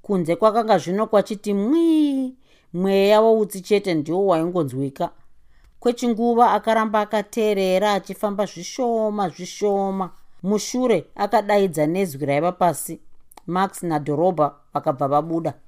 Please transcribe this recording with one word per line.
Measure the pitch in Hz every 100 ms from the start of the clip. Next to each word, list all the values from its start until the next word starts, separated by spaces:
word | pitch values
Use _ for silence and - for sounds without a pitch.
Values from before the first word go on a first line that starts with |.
Kunze | - 196 156 170
kwakanga | 220 214 220 190
zvino | 156 196 220
kwachiti | 208 - 208 208
mwii, | 202 208 320 330 311 294 269 254 262 _ _ _
mweya | 170 196 196 196 214
woutsi | 226 220 214 190
chete | - 202 196
ndiwo | 160 147 175 196
waingonzwika. | 165 165 180 143 127 139 139 175 - - - - - - -
Kwechinguva | 240 247 240 214 240 233 233
akaramba | 202 226 226 220 214
akateerera | 208 214 202 240 214 196 190 185 208
achifamba | 202 - 190 214 202 196
zvishoma | 165 185 - 240 226 214 208 185
zvishoma. | 147 180 - 208 196 196 190 185 - - -
Mushure | 180 208 - 254 254 190 - -
akadaidza | 208 214 208 208 196 156 151
nezwi | 180 190 139 143
raiva | 143 170
pasi. | 180 180 147 - 160 - - - - -
Max | 180 190 -
naDhorobha | 175 151 147 147 175 165 147 - _
vakabva | 143 156 135 143
vabuda. | 147 165 165 160 -